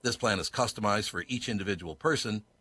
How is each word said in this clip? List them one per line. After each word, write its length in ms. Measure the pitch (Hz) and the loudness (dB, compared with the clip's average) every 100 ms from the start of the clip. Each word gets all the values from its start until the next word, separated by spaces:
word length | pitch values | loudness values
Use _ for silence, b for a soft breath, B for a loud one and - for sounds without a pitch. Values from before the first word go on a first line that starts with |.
This 160 | 123 110 | -2 0
plan 220 | 117 98 | 2 2
is 100 | - | 0
customized 600 | - 120 - 104 104 107 | 0 0 2 2 2 0
for 120 | - - | -4 -4
each 200 | 123 123 | -4 -2
individual 480 | 104 95 95 85 76 | -2 0 -2 -4 -2
person 480 | 156 143 117 107 - _ | 0 2 0 -4 -6 _